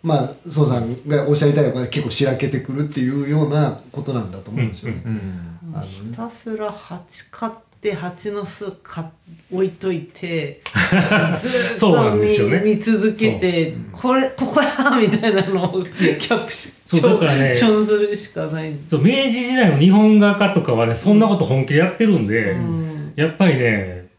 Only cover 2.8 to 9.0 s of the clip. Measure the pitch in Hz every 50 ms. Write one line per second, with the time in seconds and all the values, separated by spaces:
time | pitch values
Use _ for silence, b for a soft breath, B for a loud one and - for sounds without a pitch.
2.8 | 147 147 - 139 127 127 139 143 143 139 147 156 156 - 147 151 147 - - -
3.8 | - - - 143 - - 131 120 107 92 92 95 92 - 107 - 127 110 92 -
4.8 | - 120 104 87 87 113 110 107 92 95 92 90 85 85 85 82 170 165 160 104
5.8 | 98 95 95 95 208 220 233 233 226 233 226 - - 233 220 214 214 208 202 -
6.8 | - - 175 180 - _ - - - - - - 233 226 220 - _ _ _ _
7.8 | - 208 196 151 160 175 175 - - 214 202 208 202 - - - 208 196 190 -
8.8 | _ - - 165